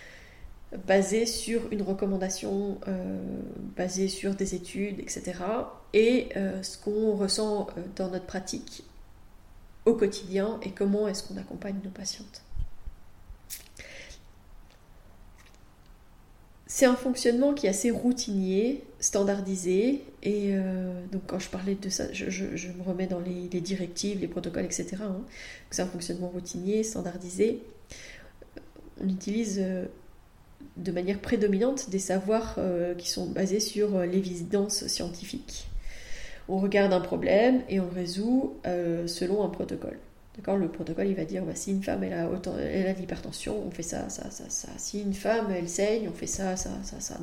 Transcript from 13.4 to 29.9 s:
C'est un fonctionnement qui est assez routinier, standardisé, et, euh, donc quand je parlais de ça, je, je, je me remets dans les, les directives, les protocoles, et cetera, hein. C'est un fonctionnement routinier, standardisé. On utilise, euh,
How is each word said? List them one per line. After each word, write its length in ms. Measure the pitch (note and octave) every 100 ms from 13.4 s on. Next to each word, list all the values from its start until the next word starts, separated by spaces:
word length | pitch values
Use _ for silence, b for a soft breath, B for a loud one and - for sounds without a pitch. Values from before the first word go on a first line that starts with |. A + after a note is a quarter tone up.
| - - - - B B B B - - - - - - - - - - - - - - - - - - - - - - - - -
C'est 160 | - B3+
un 100 | B3+
fonctionnement 580 | C4+ B3 A#3+ A#3+ C#4+
qui 120 | C#4 G3
est 40 |
assez 200 | F#3+ A#3+
routinier, 920 | A3+ B3 B3 - G3 F#3 F#3+ A#3 C#4+ - -
standardisé, 1040 | - G3+ G3+ G3+ F#3+ F#3+ F3+ F#3 A#3+ C#4 - -
et, 280 | - G#3 G3+
euh, 400 | G3 F#3+ F#3 F#3 F3+ F#3
donc 80 | F#3+ F#3+
quand 140 | F#3
je 100 | -
parlais 260 | F#3+ F#3+ G3
de 140 | F#3+
ça, 220 | - -
je, 180 | - -
je, 280 | F#3+ F#3+ E3+
je 100 | F3+
me 100 | F3+
remets 240 | F#3 F3+ F#3
dans 140 | F3
les, 260 | F3+ F3+ F3+
les 100 | F3+
directives, 580 | F3 F#3 F3 - G3+ G3+
les 80 | F3
protocoles, 380 | F3+ F3 E3+ F#3
et 60 |
cetera, 340 | - - F#3+ G#3+
hein. 160 | F#3 B3+ B B B B
C'est 100 | F#3+
un 60 | F#3
fonctionnement 400 | F3+ E3+ F3 F3
routinier, 560 | F3+ F3+ F3+ F#3 G#3+
standardisé. 800 | A3 - F3+ F3+ F3+ F#3 A3 B3+ - - - B B B B - - - - - - -
On 60 | F#3+
utilise, 520 | F#3 - G#3+ A3 G3
euh, 260 | F#3 F#3 -